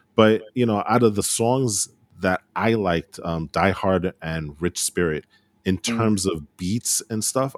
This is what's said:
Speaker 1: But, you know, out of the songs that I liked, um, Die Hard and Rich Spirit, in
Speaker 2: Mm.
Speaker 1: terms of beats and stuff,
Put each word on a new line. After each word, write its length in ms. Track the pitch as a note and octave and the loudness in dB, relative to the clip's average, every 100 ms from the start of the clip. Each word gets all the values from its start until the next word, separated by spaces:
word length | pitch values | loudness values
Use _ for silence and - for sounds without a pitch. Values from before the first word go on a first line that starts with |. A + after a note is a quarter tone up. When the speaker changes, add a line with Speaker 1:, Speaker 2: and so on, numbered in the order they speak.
| _ | _
Speaker 1:
But, 280 | - A2 A2 - | 4 6 4 0
you 120 | B2+ A#2 | -2 0
know, 160 | G#2 - | 2 2
out 160 | A#2+ | 4
of 120 | A#2 | 4
the 80 | G#2 | 2
songs 640 | - - A#2 C3 B2+ G2 - _ _ - | -2 0 0 2 0 -2 -6 _ _ -4
that 220 | F#2 F#2 _ | -2 -2 _
I 200 | - G#2+ | -2 0
liked, 440 | A2+ F#2 E2+ - - | 2 2 0 -2 -10
um, 240 | F2 E2 D#2+ | -6 -6 -4
Die 180 | E2+ F#2+ | 0 0
Hard 420 | F#2+ G2 F#2 F2+ - | 2 2 2 0 -6
and 340 | D#2+ D#2+ D2+ D2 | -8 -6 -8 -6
Rich 180 | F2 - | -6 -4
Spirit, 440 | - - E2+ D2+ - _ _ _ | -6 -2 -2 -2 -8 _ _ _
in 140 | F#2+ F#2 | -4 -2
Speaker 2:
Mm. 180 | - A#2 | -2 0
Speaker 1:
terms 300 | A2 G#2 F#2 | 0 0 -2
of 300 | E2 D2 - | -4 -8 -8
beats 460 | F2+ A#2 - - - | -4 -4 -2 -4 -4
and 140 | A2 | -6
stuff, 300 | - C3 C3+ | -4 -2 -2